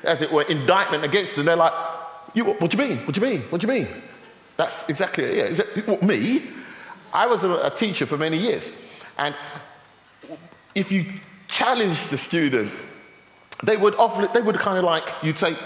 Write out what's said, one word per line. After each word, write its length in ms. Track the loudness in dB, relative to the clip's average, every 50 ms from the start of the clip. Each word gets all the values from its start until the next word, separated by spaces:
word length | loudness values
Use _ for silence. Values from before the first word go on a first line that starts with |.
| 2
as 180 | 2 2 2
it 100 | 0 2
were, 100 | 4 2
indictment 640 | 4 4 0 0 4 4 6 6 4 2 0 0 0
against 320 | 2 2 0 0 0 -2
them. 100 | 0 4
They're 100 | 4 6
like, 160 | 6 6 4 4 0 -6 -6 -8 -10 -12 -14 -16 -16 -20 -4 -2
"You, 100 | 0 0
what, 160 | 0 0 0
what 100 | 0 0
do 60 | 2
you 120 | 2 0 0
mean? 100 | 0 -4 -4
What 80 | -4 -2
do 60 | 0
you 60 | 0
mean? 160 | 0 0 -2 -4 -4
What 100 | -4 -2
do 60 | 0
you 60 | 0
mean?" 160 | 0 0 -2 -4 -8 -14 -16 -18 -20 -20 -20 -20 -20 -20 -20 -10 -4
That's 320 | -2 -2 -2 -4 -8 -6 -6
exactly 360 | -2 -2 -2 -2 0 -2 -2
it, 100 | 0 0
yeah. 80 | 0 0
Is 160 | 0 0 -2
it, 260 | -2 -2 -4 -6 -2
what, 160 | -2 0 2
me? 400 | 2 2 2 2 2 0 0 0 -2 -6 -16 -16 -16 -16 -18 -18 -18 -20 -20 -20 -14 -2
I 140 | 0 2 2
was 180 | 4 2 2 2
a, 60 | 0
a 200 | 0 0 0 -2
teacher 360 | 0 0 -2 -2 0 -2 -2
for 100 | -2 -2
many 200 | -2 -2 0 0
years, 360 | 0 0 0 -2 -2 -6 -10 -14 -16 -20 -20 -20 -20 -20 -12 -6 -4
and 160 | -4 -4 -4 -8 -14 -14 -14 -16 -16 -18 -20 -20 -20 -20 -20 _ _ _ _ _ -20 -20 -18 -20 -20 -20 -20 -20 _ _ -2
if 160 | -2 0 2
you 140 | 0 0 0 -2 -6 -14 -16 -18 -20 -20 -12 -8
challenge 580 | -2 0 2 2 2 2 2 0 0 -2 -4 -4
the 100 | -6 -6
student, 540 | -4 -2 0 0 2 2 2 0 0 -2 -8 -12 -16 -16 -18 -20 -20 -20 -20 -20 _ _ _ _ _ _ -14 -4
they 140 | 0 0 2
would 180 | 4 4 2 4
often, 320 | 4 2 2 2 0 -2 2
they 100 | 2 2
would 160 | 4 4 0 2
kinda 240 | 0 0 2 2
like, 220 | 4 4 2 2 0 -6 -10 -4
you'd 160 | -2 -2 0 2
say 180 | 0 0 0 -2 -10